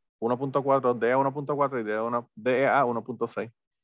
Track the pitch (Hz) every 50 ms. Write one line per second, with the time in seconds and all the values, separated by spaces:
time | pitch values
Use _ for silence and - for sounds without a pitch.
0 | _ _ _ - 110 117 123 120 139 139 131 143 131 139 135 135 127 123 123 113
1 | 117 120 127 135 135 139 135 147 139 139 147 143 139 131 135 120 110 104 107 110
2 | 113 117 120 120 120 _ - 107 107 127 127 123 139 120 110 139 131 120 117 113
3 | 110 - 117 110 117 120 - 101 110 117 - _ _ _ _ _